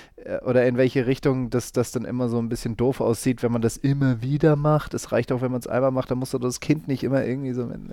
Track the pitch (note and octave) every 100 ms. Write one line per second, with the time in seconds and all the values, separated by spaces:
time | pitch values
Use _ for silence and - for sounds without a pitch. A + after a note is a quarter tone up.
0 | - - - F#2 A2+ B2+ B2 B2 C3 C#3
1 | A#2+ C3+ C#3+ C3 B2 B2 - - A#2 B2
2 | A2+ B2 B2 A#2 A#2 A#2 A#2+ A2 B2 C3+
3 | A2+ A2+ C3+ A#2+ A#2+ A#2 A2+ - C#3 C#3
4 | C3+ A#2+ B2+ C#3+ D#3+ D3 D3+ D3+ - -
5 | - A2+ B2 B2+ B2+ B2+ - A#2+ C3+ C3
6 | B2+ B2+ C3 B2+ B2 B2 - D#3 D#3 C3+
7 | A#2+ C3+ A2+ C3 C3+ B2 A#2+ - -